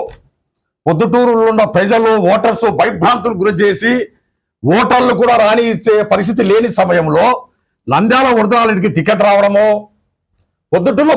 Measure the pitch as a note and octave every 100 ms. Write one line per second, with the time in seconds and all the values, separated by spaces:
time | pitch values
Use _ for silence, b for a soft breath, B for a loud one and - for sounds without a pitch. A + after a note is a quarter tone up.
0 | - - _ _ _ _ _ _ D3+ E3
1 | G3+ A#3 B3 A3+ A3+ A3 G#3+ F3+ G3 A3+
2 | A3+ A3 F3 G3+ A3+ G#3+ A3 C#3+ A#3 F#3
3 | F3+ A#3+ A3+ G3 G3+ F3 G3+ F#3+ A3+ B3
4 | G#3+ _ _ _ _ _ B2 G3 B3 B3
5 | B3+ G3 A#3+ A#3 G#3 A3+ A#3 G3+ A3+ G#3+
6 | G#3 G3 F#3+ A3+ G3 G#3+ A#3 - F#3 F3
7 | D#3+ D3+ A3 B3+ - _ _ _ - C#3
8 | G#3+ C4 C4+ A#3 G#3 A#3+ A3+ G3 G3 D3+
9 | D#3 G#3 G#3 G3+ G3+ G3+ G#3+ G#3 - _
10 | _ _ _ _ _ _ _ F3+ F#3 G#3+
11 | D4+